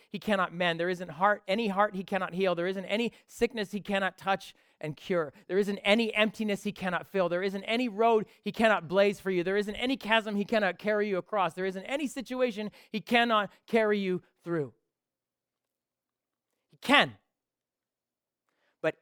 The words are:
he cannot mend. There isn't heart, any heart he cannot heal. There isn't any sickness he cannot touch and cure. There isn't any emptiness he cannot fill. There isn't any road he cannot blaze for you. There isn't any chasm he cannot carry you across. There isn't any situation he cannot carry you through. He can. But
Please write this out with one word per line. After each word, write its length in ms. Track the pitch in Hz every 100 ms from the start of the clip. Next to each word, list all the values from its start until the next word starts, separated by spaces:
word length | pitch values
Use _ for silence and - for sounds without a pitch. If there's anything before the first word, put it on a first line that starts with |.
| _
he 120 | 196
cannot 340 | - 196 175
mend. 240 | 170 180 165
There 100 | 175
isn't 200 | 180 175
heart, 340 | 151 196 208 -
any 180 | 208 226
heart 300 | 190 208 190
he 80 |
cannot 280 | 185 190 175
heal. 220 | 175 190
There 140 | 170 175
isn't 160 | 190
any 280 | 180 208 233 - _
sickness 460 | - 240 226 196
he 80 | 208
cannot 360 | 170 196 190 -
touch 380 | 190 196 - - _ -
and 160 | 151 143
cure. 360 | - 175 151 - -
There 100 | 190
isn't 200 | 202 202
any 360 | 202 220 226
emptiness 480 | 214 214 - 214 196
he 80 | 208
cannot 380 | - 190 170 -
fill. 200 | 196 175
There 140 | 175
isn't 220 | 196 196
any 240 | 190 233 254
road 400 | 196 226 220 202 _
he 80 | 208
cannot 340 | - 220 196 160
blaze 320 | 185 202 202
for 140 | 190
you. 100 | 180
There 140 | 170 202
isn't 180 | 202
any 220 | 208 247 269
chasm 400 | 202 226 214 202
he 80 |
cannot 340 | 202 220 196 180
carry 300 | 208 214 214
you 80 | 185
across. 380 | - 214 175
There 120 | 180 190
isn't 180 | 190 190
any 200 | 277 277
situation 640 | - 226 254 254 202 214 - -
he 80 | 220
cannot 500 | - 240 240 220 196 - -
carry 320 | 233 214 208
you 240 | 190 180 - _
through. 300 | 175 170 131 - _ _ _ _ _ _ _ _ _ _ _ _ _ _ _ _ _ _ _
He 60 | 151
can. 420 | - 277 160 104 _ _ _ _ _ _ _ _ _ _ _ _ _ _ _ _
But 160 | 160 -